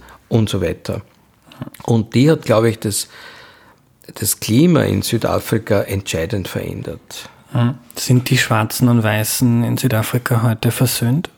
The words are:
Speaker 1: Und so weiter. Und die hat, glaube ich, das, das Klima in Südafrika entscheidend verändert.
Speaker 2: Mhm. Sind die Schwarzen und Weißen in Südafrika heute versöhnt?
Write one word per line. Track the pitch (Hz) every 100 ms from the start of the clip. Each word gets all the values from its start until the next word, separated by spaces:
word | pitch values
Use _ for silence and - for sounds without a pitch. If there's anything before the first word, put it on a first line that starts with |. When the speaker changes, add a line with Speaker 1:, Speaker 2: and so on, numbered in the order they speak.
| - - _
Speaker 1:
Und | 113 107
so | 98
weiter. | 85 87 - 92 - _ _ _ _ - - -
Und | - 117 107
die | 117 143
hat, | 156
glaube | - 110 117
ich, | 104
das, | 107 98 - - - - - - - _ _ _ -
das | - 107 -
Klima | - 113 175 151
in | 101 98
Südafrika | - 113 - 90 - 113 - 101
entscheidend | - 98 - 82 82 101 90
verändert. | - 85 90 - - - - - - -
Speaker 2:
Mhm. | 120 120 131 - -
Sind | - 123 123
die | 127
Schwarzen | - 110 107 - 123
und | 120
Weißen | 107 107 107 - 127 117
in | 117 117
Südafrika | 131 110 107 127 - 117
heute | 117 113 123
versöhnt? | - 127 - 120 139 -